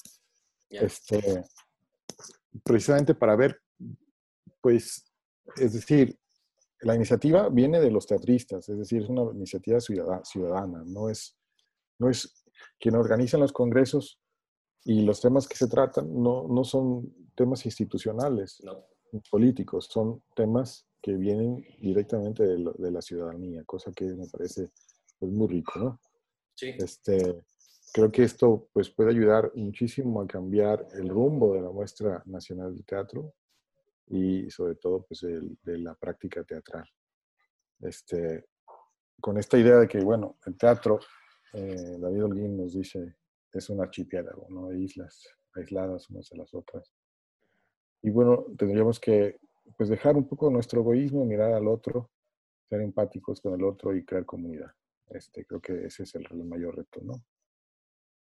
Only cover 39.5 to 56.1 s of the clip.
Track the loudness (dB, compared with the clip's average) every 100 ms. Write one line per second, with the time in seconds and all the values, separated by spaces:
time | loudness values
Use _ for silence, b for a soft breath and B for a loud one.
39.5 | 6 8 8 8 4 2 2 -2 -10 -14
40.5 | 2 4 4 4 0 b b b b b
41.5 | -12 -8 -8 -10 -6 -4 -2 -2 -2 -4
42.5 | -6 -6 -6 -8 -10 -12 -16 _ _ _
43.5 | -10 -8 -6 -6 -8 -8 -8 -8 -12 -16
44.5 | -14 -10 -8 -8 -10 -18 _ -20 _ _
45.5 | -14 -8 -6 -6 -8 -12 -18 -18 -18 -14
46.5 | -16 -14 -18 -18 _ _ _ _ _ _
47.5 | _ _ _ _ _ 0 4 4 4 0
48.5 | -4 0 2 2 0 2 4 2 -2 _
49.5 | _ _ -4 -2 0 2 2 0 0 0
50.5 | 0 0 0 2 2 0 0 0 2 2
51.5 | 2 0 0 -2 -6 -8 _ _ _ _
52.5 | _ -8 -6 -4 -2 -4 -4 -10 -8 -6
53.5 | -2 -2 -4 -4 -4 -4 -6 -6 -10 -10
54.5 | -12 -16 _ _ _ -20 -20 -18 -18 -14
55.5 | -12 -8 -8 -10 -12 -12